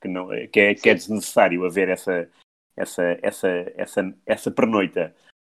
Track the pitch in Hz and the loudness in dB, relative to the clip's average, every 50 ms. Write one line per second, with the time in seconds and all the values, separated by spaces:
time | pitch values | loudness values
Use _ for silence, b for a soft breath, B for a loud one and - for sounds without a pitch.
0 | - 95 92 92 92 92 104 113 117 110 - 107 101 101 101 - - 117 107 90 | -10 -8 -6 -6 -6 -6 -8 -8 -8 0 4 4 4 4 4 4 4 4 4 4
1 | - - 107 104 - - - 120 104 92 87 90 92 90 85 98 95 92 90 - | 2 -4 -4 -4 -4 0 4 4 4 4 4 0 -2 0 0 0 2 2 0 -2
2 | - 101 90 87 85 - b b b _ _ _ _ _ _ - 95 - - - | -2 -2 -2 -2 -4 -6 b b b _ _ _ _ _ _ -8 -8 -8 -2 0
3 | 90 87 87 - - 101 - - - 95 90 87 90 - - - - - - 107 | 0 0 0 0 -2 -4 -4 -2 -2 -2 -2 -2 -6 -8 -8 -10 -10 -4 -4 -4
4 | 107 95 95 _ _ - 107 - - - - - 110 113 110 104 95 87 - - | -4 -4 -8 _ _ -4 -4 -2 -2 -4 -2 0 0 0 2 0 0 0 -2 -6
5 | 82 80 b b b b b _ | -6 -6 b b b b b _